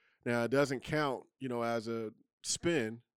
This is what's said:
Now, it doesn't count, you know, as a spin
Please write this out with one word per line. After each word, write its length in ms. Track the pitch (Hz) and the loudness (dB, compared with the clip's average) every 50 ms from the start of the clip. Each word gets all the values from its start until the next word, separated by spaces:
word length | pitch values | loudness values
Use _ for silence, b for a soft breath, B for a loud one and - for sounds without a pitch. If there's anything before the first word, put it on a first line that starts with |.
| b b b b b | b b b b b
Now, 200 | 120 120 120 117 | 0 2 2 2
it 60 | 117 | 4
doesn't 320 | 131 139 143 131 135 120 | 4 4 4 4 0 -4
count, 420 | - - 156 156 151 139 123 95 - _ _ - | -4 -2 0 0 2 0 -2 -4 -8 _ _ -10
you 100 | 131 127 | -6 -4
know, 140 | 120 120 | -2 -2
as 240 | 117 117 117 117 107 | 0 0 0 -2 -2
a 260 | 113 117 113 113 110 - _ _ _ _ _ | -2 -4 -4 -4 -6 -10 _ _ _ _ _
spin 580 | - - - - - 170 170 139 113 110 117 117 _ _ _ | -6 -4 -4 0 0 2 2 2 0 0 -4 -8 _ _ _